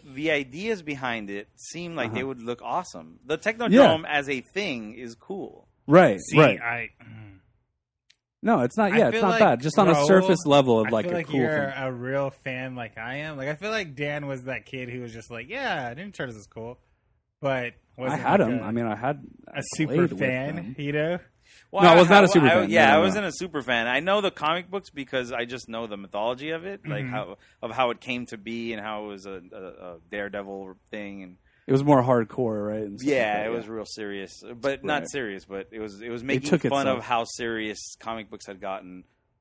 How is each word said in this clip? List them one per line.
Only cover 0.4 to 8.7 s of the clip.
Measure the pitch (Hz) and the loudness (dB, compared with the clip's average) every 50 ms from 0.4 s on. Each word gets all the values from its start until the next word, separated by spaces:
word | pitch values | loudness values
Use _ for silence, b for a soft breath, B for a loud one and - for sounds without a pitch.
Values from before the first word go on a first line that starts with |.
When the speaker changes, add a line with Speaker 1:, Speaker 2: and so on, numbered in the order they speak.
| 139 127 123 160 202 226 226 185 | -2 -6 -10 -10 -8 -6 -6 -8
Speaker 1:
behind | 160 151 143 135 135 127 117 113 104 98 | -8 -10 -10 -6 -6 -6 -6 -6 -8 -8
it | 101 101 104 _ _ | -10 -10 -12 _ _
seem | - - - - 170 175 170 170 | -20 -18 -16 -14 -12 -12 -10 -6
like | 151 120 110 110 | -6 -6 -4 -4
they | 123 | -6
Speaker 2:
Uh-huh. | 127 | -6
Speaker 1:
would | 135 135 123 | -8 -8 -10
look | 113 117 120 - | -8 -10 -10 -8
awesome. | - 120 127 170 180 - - 90 80 80 85 - _ | -8 -6 -6 -6 -6 -8 -14 -18 -18 -20 -20 -14 _
The | 123 151 | -8 -6
Technodrome | 165 - 214 226 226 240 214 190 254 277 190 165 160 165 | -6 -4 -6 -6 -4 0 6 8 8 8 8 6 2 -2
Speaker 2:
Yeah. | |
Speaker 1:
as | 156 147 147 139 135 | -4 -4 -4 -2 -2
a | 143 127 | -4 -6
thing | - - - 190 208 185 135 117 110 107 110 | -6 -8 -6 -6 -4 -4 -6 -8 -10 -12 -14
is | - 127 117 117 | -14 -16 -16 -16
cool. | _ _ - 190 196 139 - - - _ _ _ _ _ | _ _ -12 -10 -10 -10 -12 -14 -18 _ _ _ _ _
Speaker 2:
Right, | - 147 180 180 139 101 95 | 6 8 8 8 8 4 0
Speaker 3:
See, | - - 156 151 | -4 2 6 6
Speaker 2:
right. | 156 127 98 - | 6 6 6 2
Speaker 3:
I, | 120 117 117 120 113 107 _ _ 113 | -4 -6 -6 -6 -8 -12 _ _ -20
mm. | 110 110 110 107 101 95 92 _ _ _ _ _ _ _ _ _ _ _ _ _ _ _ _ _ _ _ _ - | -20 -18 -18 -18 -20 -20 -20 _ _ _ _ _ _ _ _ _ _ _ _ _ _ _ _ _ _ _ _ 0
Speaker 2:
No, | 208 233 156 | 2 2 2
it's | 123 240 | 2 0